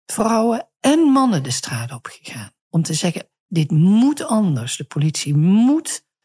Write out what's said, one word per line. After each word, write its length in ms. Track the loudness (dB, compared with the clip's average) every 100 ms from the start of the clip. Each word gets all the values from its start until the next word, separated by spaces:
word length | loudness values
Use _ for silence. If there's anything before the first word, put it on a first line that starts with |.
| -10
vrouwen 640 | -4 0 2 0 -2 -6 _
en 200 | 2 4
mannen 440 | 4 4 2 0
de 80 | -2
straat 400 | -8 -8 -10 -10
op 160 | -12 -18
gegaan. 400 | -20 -16 -16 -16 _ _
Om 140 | -4
te 100 | -2
zeggen, 360 | -2 -4 -4 -10 _ -6
dit 240 | -2 0
moet 520 | 4 4 4 4 0
anders. 540 | -2 0 0 -2 -6 -10
De 60 |
politie 520 | -8 -4 -2 -2 -2 0
moet 680 | 2 4 4 2 -2 -12 _ _